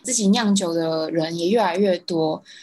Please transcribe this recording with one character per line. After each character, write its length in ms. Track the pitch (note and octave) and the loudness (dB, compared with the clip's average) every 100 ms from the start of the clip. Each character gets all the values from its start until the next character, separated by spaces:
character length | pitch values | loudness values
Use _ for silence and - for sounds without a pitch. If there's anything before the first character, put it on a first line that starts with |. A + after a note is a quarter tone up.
自 100 | B3+ | -6
己 180 | A3+ G3 | 0 2
酿 260 | A#3+ G#3 G3 | 2 2 0
酒 180 | F3 | 0
的 380 | E3 D#3+ D#3+ D#3 | -2 -2 -2 -2
人 260 | E3 D#3+ E3+ | -2 -2 -2
也 120 | F3 | 0
越 120 | A3+ | 2
来 160 | F#3 F3+ | 0 2
越 220 | G3+ - | 0 0
多。 440 | - E3 D3+ D#3+ - - | -2 -2 -2 -4 -10 -20